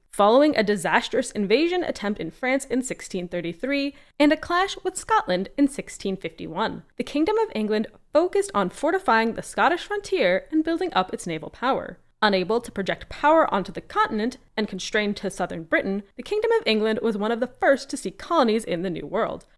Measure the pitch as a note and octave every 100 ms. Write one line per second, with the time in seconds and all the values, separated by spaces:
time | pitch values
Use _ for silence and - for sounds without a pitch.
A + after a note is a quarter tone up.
0 | _ - G3+ B3 D4+ B3 G#3 G#3 E3 G3
1 | - - C4 G#3 G3 A#3+ E4+ F4+ - -
2 | G3+ G#3 D#3+ - B3 C4+ - B3+ B3+ -
3 | - F#3+ F3 F3 E3+ E3+ B3+ C#4+ C#4 -
4 | - - D4 D#4 - F4 G4 - F#4 F4
5 | - A4 - F3+ F#3+ - C#4+ - - -
6 | G3 F#3+ E3 - E3 D#3+ A3 E3+ - -
7 | B3 C#4+ D#4+ G#4+ A4 A3 G#3+ G#3+ A3 -
8 | _ D4 F4+ G4+ G4 - G3+ - D4 F#4+
9 | F#4 A3+ A3+ - - - A#3 E4+ - G4+
10 | - F#4 G3 F#3 - D#4 D#4 E4 F#4 -
11 | F#3 - F3+ D#3+ - - B3 - - F3+
12 | _ _ G#3+ F#3+ F3+ A3+ A#3 - F#3 E3+
13 | - - D4 D#4+ D4+ G3+ F3+ F3 - -
14 | A4 G#3+ A3+ - _ - G#3 F#3 - A3
15 | G#3 G3+ G3 - F3+ F3 D#3+ D#4+ G3 G3
16 | - - - G#4 A4+ A4+ - A3 A3 A3
17 | A#3 G3+ G#3 A#3 B3 - F4 C#4 - C#4
18 | - - - E4+ A#3+ A3 - F3 F#3 D#3+
19 | D3 F#3 - - -